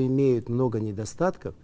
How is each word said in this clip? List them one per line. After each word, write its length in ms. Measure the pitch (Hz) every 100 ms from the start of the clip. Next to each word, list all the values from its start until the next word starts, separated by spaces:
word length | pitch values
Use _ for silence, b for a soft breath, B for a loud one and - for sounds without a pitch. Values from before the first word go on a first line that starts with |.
имеют 460 | 131 135 139 120 107
много 280 | 120 127 113
недостатков, 760 | 107 101 107 - 180 - 98 -